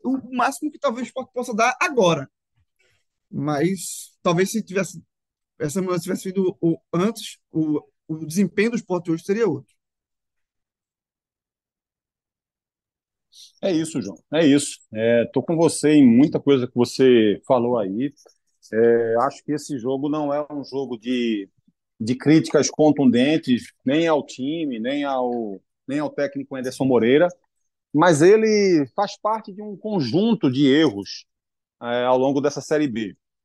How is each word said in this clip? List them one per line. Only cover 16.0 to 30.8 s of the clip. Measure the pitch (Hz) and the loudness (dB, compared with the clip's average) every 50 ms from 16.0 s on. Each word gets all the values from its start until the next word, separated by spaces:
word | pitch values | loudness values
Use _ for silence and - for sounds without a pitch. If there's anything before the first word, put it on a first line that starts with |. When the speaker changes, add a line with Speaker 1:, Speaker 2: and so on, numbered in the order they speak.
| 139 | 8
Speaker 2:
muita | 120 113 123 147 143 151 147 | 8 8 6 4 4 2 -2
coisa | - 143 143 131 123 127 | 2 2 2 2 2 -2
que | - | 0
você | 120 120 - - - 131 131 123 117 110 104 95 - _ - | 0 0 0 2 4 6 6 6 6 6 4 0 -2 _ 0
falou | 135 123 120 120 123 117 | 0 2 2 0 -2 -2
aí. | 101 95 95 113 135 147 - _ _ - _ _ _ _ _ _ _ - | -2 -4 -4 -6 -6 -6 -8 _ _ -20 _ _ _ _ _ _ _ -6
É, | 107 110 117 117 117 117 117 113 113 117 | 0 2 4 4 4 4 2 0 0 0
acho | 123 139 135 - - | 0 0 -2 -6 -8
que | - 147 | -6 -6
esse | 147 - - 147 123 | -6 -6 -8 -10 -6
jogo | 107 127 135 135 139 147 | -4 -4 -4 -4 -4 -4
não | 147 156 151 143 143 | -4 -4 -4 -4 -4
é | 147 147 - | -4 -6 -8
um | 151 143 127 | -10 -12 -12
jogo | - 127 139 139 120 123 110 | -10 -8 -8 -8 -8 -10 -10
de, | 107 123 127 123 120 117 110 104 98 - _ _ _ _ _ _ _ _ _ - | -6 -6 -4 -2 -2 -2 -2 -4 -6 -10 _ _ _ _ _ _ _ _ _ -10
de | 113 110 127 | -6 -6 -6
críticas | 131 - 143 156 160 156 - - 151 131 - | -2 2 4 4 4 4 2 0 0 0 0
contundentes, | - - 151 151 143 - 139 127 110 120 127 143 160 156 - 131 123 107 - - _ _ - | 0 2 2 2 4 4 2 2 4 4 2 2 0 -2 0 0 -2 -2 -2 -8 _ _ -4
nem | 127 139 160 170 165 | -2 0 0 2 2
ao | 156 143 143 | 0 0 -2
time, | - - - 127 139 160 170 160 143 123 110 | -6 -10 -10 -8 -6 -6 -4 -6 -6 -6 -6
nem | 110 123 143 147 143 | -6 -6 -4 -4 -4
ao, | 139 135 131 127 123 120 120 113 104 98 92 _ _ _ _ _ - | -4 -4 -4 -4 -4 -4 -4 -6 -8 -10 -14 _ _ _ _ _ -8
nem | 135 147 | -6 -6
ao | 151 139 | -6 -6
técnico | 143 - 143 139 - 139 135 - 139 | -4 -4 -6 -4 -4 -8 -12 -10 -10
Anderson | 131 123 127 127 - 135 | -8 -8 -8 -6 -2 0
Moreira, | 131 127 113 107 117 131 151 175 175 - _ _ _ _ _ _ _ _ _ _ _ | 2 2 4 4 6 6 6 4 2 0 _ _ _ _ _ _ _ _ _ _ _
mas | - 147 165 180 165 139 | 0 2 4 4 4 6
ele | 160 185 208 220 220 220 214 208 202 190 175 156 139 131 - | 6 6 6 6 4 2 2 2 2 4 2 2 0 -2 -4
faz | - 208 202 - - | -6 -6 -6 -6 -8
parte | - 208 220 220 214 220 | -6 -6 -6 -6 -8 -14
de | 185 202 | -18 -16
um | 208 214 202 165 | -14 -14 -14 -12
conjunto | - 214 208 190 139 113 120 170 214 233 220 - - 139 | -8 -6 -4 -4 -2 0 0 0 2 2 0 2 0 0
de | 123 135 147 131 | 2 2 4 4
erros, | 135 151 | 4 4